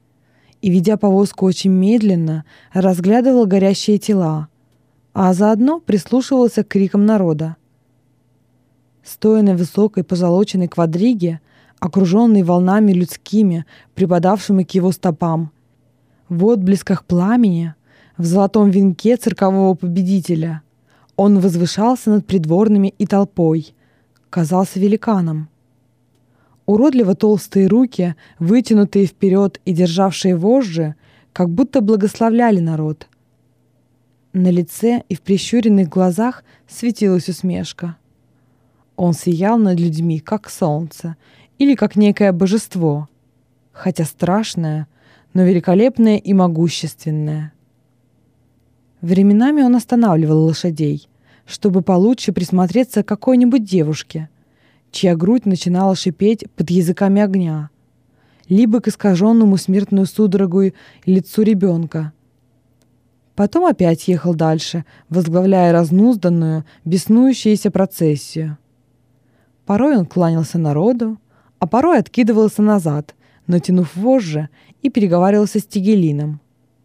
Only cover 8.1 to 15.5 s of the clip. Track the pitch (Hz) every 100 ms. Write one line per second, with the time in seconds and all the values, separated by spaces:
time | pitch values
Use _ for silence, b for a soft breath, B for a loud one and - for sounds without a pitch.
8.1 | _ _ _ _ _ _ _ _ _ -
9.1 | - 214 220 202 180 175 - 208 190 -
10.1 | 175 180 180 - 185 175 - 170 165 233
11.1 | 220 170 165 b b b b 175 196 180
12.1 | 202 233 202 175 180 185 208 208 180 175
13.1 | - - 214 202 170 - b b - 185
14.1 | 175 180 202 - 190 175 190 180 - 190
15.1 | 151 170 160 160